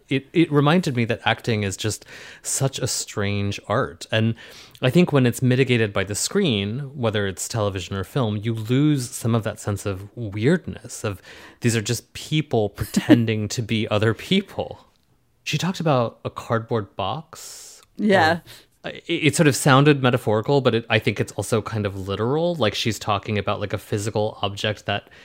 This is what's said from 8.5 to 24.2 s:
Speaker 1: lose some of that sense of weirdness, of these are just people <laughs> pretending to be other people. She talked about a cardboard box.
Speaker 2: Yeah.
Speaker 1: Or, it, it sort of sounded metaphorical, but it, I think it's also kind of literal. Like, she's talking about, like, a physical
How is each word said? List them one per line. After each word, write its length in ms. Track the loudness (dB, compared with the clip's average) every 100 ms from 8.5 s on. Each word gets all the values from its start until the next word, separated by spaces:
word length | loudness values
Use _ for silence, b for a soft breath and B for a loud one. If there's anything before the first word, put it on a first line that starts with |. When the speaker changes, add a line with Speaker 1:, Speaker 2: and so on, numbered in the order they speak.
| -4
Speaker 1:
lose 540 | 0 2 4 2 -2
some 240 | -4 0 0
of 80 |
that 160 | 0 -6
sense 260 | -4 -4 -4
of 240 | -6 -10 -10
weirdness, 840 | -8 0 2 2 0 -12 -14 -8
of 180 | -6 -6 B B B B
these 140 | 0 0
are 60 |
just 300 | -2 -4 _
people 560 | -16 -4 -2 0 0 0
<laughs> 100 | -4
pretending 640 | -4 -2 4 4 4 -2 -2
to 120 | -4
be 260 | -2 -2 0
other 260 | 2 2 0
people. 720 | 0 0 0 -8 -8 -10 _ _ _ _ _ _
She 160 | -6 -2
talked 200 | -2 -2
about 400 | 0 2 0 -4 -12
a 60 |
cardboard 640 | -10 -2 -2 0 -4 -4 -6
box. 880 | -4 -4 -10 -18 -18 -18 -20 -20 _ -2
Speaker 2:
Yeah. 420 | 2 4 4 2
Speaker 1:
Or, 20 | -6 B B _
it, 200 | -14 -12 -6
it 280 | 0 2 4
sort 120 | 4
of 80 | 4
sounded 460 | 6 8 8 6
metaphorical, 600 | 2 2 2 0 2 2
but 140 | 4 0
it, 100 | 2
I 100 | 2
think 200 | 2 -2
it's 120 | -4
also 280 | -4 -2 -2
kind 240 | -2 -4 -4
of 220 | -6 -6
literal. 480 | -4 -2 0 -2 0
Like, 180 | 0
she's 240 | 0 -2 -2
talking 400 | -2 -2 -2 -2
about, 220 | -2 -4
like, 140 | -4
a 40 | -6
physical 600 | -4 -4 -2 -2